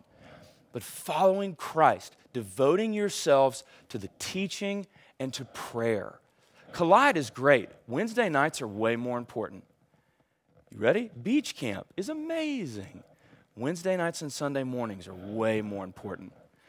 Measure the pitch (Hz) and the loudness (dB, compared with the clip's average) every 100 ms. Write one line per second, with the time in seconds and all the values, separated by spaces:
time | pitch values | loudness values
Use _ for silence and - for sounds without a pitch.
0 | _ _ - - - _ _ 120 - - | _ _ -20 -20 -20 _ _ -12 -10 -10
1 | - 156 190 196 196 160 - 160 139 95 | -4 4 4 4 -2 -8 -2 4 6 4
2 | - - _ 127 101 92 135 185 220 208 | -4 -20 _ -10 -6 2 4 4 2 0
3 | 202 - 151 139 135 127 - - - 110 | -2 0 4 6 6 2 -12 -20 -12 -10
4 | 95 - - 185 196 - 202 202 185 _ | -10 -10 -8 -4 -4 -4 -4 -6 -8 _
5 | - - 131 127 123 - - 120 117 104 | -18 -10 -8 -8 -10 -12 -8 -2 0 0
6 | 52 - _ _ _ _ - - 165 208 | -4 -12 _ _ _ _ -10 0 6 8
7 | 277 175 123 - 139 131 - - - 131 | 6 4 -2 2 6 6 4 -10 -6 -4
8 | 220 226 208 139 156 - 113 101 113 117 | -2 0 2 2 2 0 -6 0 0 0
9 | 123 120 120 117 95 92 - _ _ _ | -2 -6 -6 -6 -8 -10 -20 _ _ _
10 | _ _ _ _ _ _ _ - 110 196 | _ _ _ _ _ _ _ 0 2 2
11 | 226 127 123 285 - - 117 - - - | -2 -6 0 0 0 -4 -6 -6 -8 -8
12 | 208 311 320 330 311 269 147 104 95 92 | -8 -8 -6 -4 -4 -4 -6 -8 -12 -16
13 | - _ _ _ _ 104 131 170 185 185 | -20 _ _ _ _ -6 -4 -2 -2 0
14 | 170 - 151 - 143 139 127 123 113 95 | -2 -4 -8 -6 -4 -2 -4 -4 -6 -8
15 | 90 92 98 110 110 110 107 98 95 - | -12 -12 -6 0 2 2 -2 -6 -8 -10
16 | 104 - 92 - _ _ | -10 -10 -12 -20 _ _